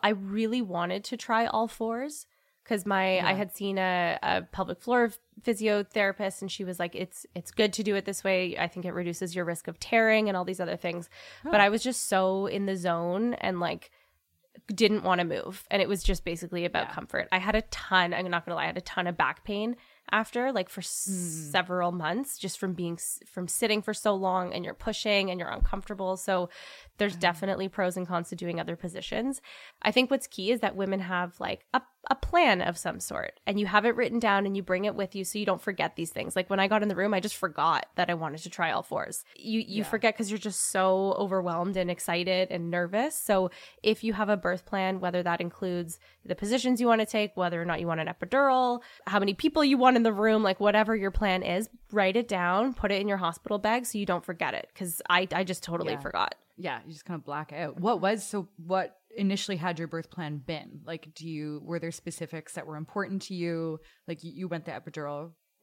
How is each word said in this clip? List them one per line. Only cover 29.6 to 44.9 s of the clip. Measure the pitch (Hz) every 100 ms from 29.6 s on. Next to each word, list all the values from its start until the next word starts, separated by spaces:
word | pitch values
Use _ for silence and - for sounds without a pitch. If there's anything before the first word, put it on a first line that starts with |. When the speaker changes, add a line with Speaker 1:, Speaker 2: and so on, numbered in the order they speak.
| - -
Speaker 1:
I | 208
think | 226 254
what's | 277 -
key | - 190
is | 233
that | 208 185
women | 196 190
have, | 180 180 180 -
like, | 180 - _
a, | 262 - _ -
a | 277
plan | - 349 311 185
of | - 170
some | - -
sort, | - - - - -
and | 202
you | 202
have | 208
it | 214
written | 226 214 233
down | 226 196 196
and | 196
you |
bring | 180 185
it | 202 -
with | 190
you | 196
so | 185 214
you | 202
don't | 185
forget | - 190 160
these | - 165
things. | - -
Like, | - 185
when | 196
I | 190
got | 214
in | 208
the | 180
room, | 196
I | 202
just | 202 -
forgot | 185 151 156 151 -
that | - 170
I |
wanted | 170 160 151
to | 170
try | - 165
all | 131
fours. | - - - - - -
You, | - 220
you | - 214
Speaker 2:
Yeah. |
Speaker 1:
forget | 208 220 226 214
'cause | 208
you're | 214
just | 214 190 -
so | 196 190 190 196
overwhelmed | - 202 190 180 170 175 190
and | 180
excited | 175 - 175 180 185 185
and | 180 170
nervous. | 175 175 202 285
So | - - 196 185 - - -
if | - 220
you | 220
have | 202 208
a | 208
birth | 180 180 -
plan, | 202 190